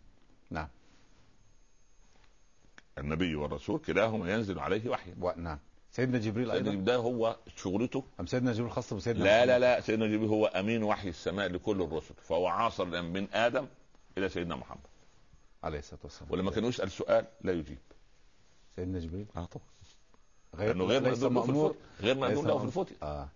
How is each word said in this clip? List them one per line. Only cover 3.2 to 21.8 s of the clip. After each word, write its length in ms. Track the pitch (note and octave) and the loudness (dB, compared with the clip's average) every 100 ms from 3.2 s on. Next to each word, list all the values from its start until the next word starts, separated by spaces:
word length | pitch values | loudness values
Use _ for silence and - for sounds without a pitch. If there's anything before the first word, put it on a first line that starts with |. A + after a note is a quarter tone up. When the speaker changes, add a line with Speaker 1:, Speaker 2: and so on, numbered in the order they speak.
| F2 | 0
Speaker 2:
والرسول 440 | D2+ D2 D2 - - | 0 -2 -4 -4 -4
كلاهما 540 | - E2 A2+ A2 F2 | 0 2 2 2 0
ينزل 260 | G#2+ G2+ F2+ | -2 -2 -2
عليه 320 | C#2+ G2+ A#2+ | -2 -2 -2
وحي. 200 | B2 F2+ F2+ | -4 -6 -4
Speaker 1:
و-، 120 | F2 E2 | -4 -4
نعم. 220 | E2+ D2 - - - | -6 -8 -12 -20 -10
سيدنا 280 | - B2+ B2 | -2 0 0
جبريل 280 | G#2+ G#2 A#2+ | 0 -2 0
Speaker 2:
سيدنا 60 | |
Speaker 1:
أيضًا؟ 180 | G2 G#2 | 0 0
Speaker 2:
جبريل 140 | G2+ | 0
ده 120 | F#2+ B2 | 2 2
هو 400 | A#2 A#2+ A2+ - - - | 2 0 0 -2 -14 -8
شغلته. 480 | G2 G2 B2 C3+ C3 - | -2 0 0 -2 -6 -10
Speaker 1:
أم 60 | F2+ | -2
سيدنا 260 | B2+ B2+ | 0 0
جبريل 180 | A2+ A#2+ | 0 -2
خاص 240 | A2+ - | -4 -6
بسيدنا 300 | G#2+ A#2 A2 | -4 -2 2
Speaker 2:
لا، 120 | G2 A2 | 6 8
Speaker 1:
محمد؟ 120 | B2 | 8
Speaker 2:
لا، 100 | B2 | 6
لا، 220 | B2 A#2+ | 6 4
سيدنا 260 | - A2 A2 | 2 2 2
جبريل 220 | G#2+ A2 | 2 2
هو 180 | G#2+ G#2+ | 4 4
أمين 360 | F#2 G2+ A#2 | 2 0 0
وحي 260 | G#2+ G2+ F#2+ | 0 0 -2
السماء 400 | E2 - F#2+ F#2+ | -4 -4 -2 -2
لكل 340 | F2 - G2 | -2 -2 0
الرسل، 320 | E2 D#2+ - - | 0 -2 -6 -14
فهو 240 | - E2 F2+ | -2 0 2
عاصر 380 | F#2 A2+ G#2+ | 2 0 0
الآن 280 | F2+ E2+ E2+ | -4 -2 -4
من 160 | F#2 G2 | -4 -2
آدم 320 | G2+ A#2 B2+ C#3 - - - - - | 2 2 0 -4 -14 -20 -20 -10 -4
إلى 100 | F#2+ | -2
سيدنا 280 | F2+ E2+ C#2 | -2 -4 -6
محمد. 240 | A#1+ - - - - - - - - - | -10 -16 -18 -20 -20 -20 -20 -20 -20 -10
Speaker 1:
عليه 140 | D#2+ D2 | -6 -6
الصلاة 220 | - D#2 | -10 -16
والسلام. 280 | E2 - D2+ | -16 -14 -4
Speaker 2:
ولما 180 | F2 F#2+ | -2 0
كانوا 180 | G#2+ A#2 | 0 0
يسأل 220 | B2 G2 | -2 -4
سؤال 340 | - - G2 - - | -4 2 2 2 -6
لا 120 | F#2 | -2
يجيب. 260 | F2+ D2 - - - - - - - - - - - | -2 -4 -12 -18 -20 -20 -20 -20 -20 -20 -20 -16 -8
Speaker 1:
سيدنا 220 | F#2 F#2 | -6 -6
جبريل؟ 280 | E2 F2+ G#2 - | -6 -8 -10 -10
Speaker 2:
آه، 80 | |
طبعًا. 220 | F2 - - - - - - - - - - | -10 -12 -18 -20 -20 -20 -20 -20 -20 -20 -14
Speaker 1:
غير، 140 | - G#2+ | -2 0
Speaker 2:
لأنه 160 | F2+ | 2
غير 180 | F#2 C3 | 2 4
Speaker 1:
ليس 160 | B2+ A#2 | 2 2
Speaker 2:
مأذون 160 | B2 | 2
له 80 | A#2+ | 2
في 60 | A#2+ | 2
Speaker 1:
مأمور. 220 | C#3+ D3+ | 2 2
Speaker 2:
الفوت-، 320 | - | 0